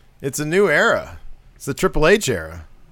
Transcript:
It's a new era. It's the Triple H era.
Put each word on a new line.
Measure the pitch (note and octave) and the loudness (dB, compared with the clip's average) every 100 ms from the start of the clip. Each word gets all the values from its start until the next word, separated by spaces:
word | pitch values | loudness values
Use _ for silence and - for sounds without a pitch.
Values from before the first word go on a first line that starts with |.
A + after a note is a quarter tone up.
| - _ | -20 _
It's | C3+ B2+ | -10 -6
a | D3+ | -2
new | F3 G3+ | 2 2
era. | D3+ A3 A#2+ - - - - - - | 4 2 0 -4 -14 -14 -16 -18 -14
It's | - | -8
the | |
Triple | C3 F#3 D#3 D3+ | -2 0 2 4
H | G#3+ G#3 | 4 2
era. | G2 D#2+ E2+ D#2 - - | -4 -6 -14 -18 -20 -20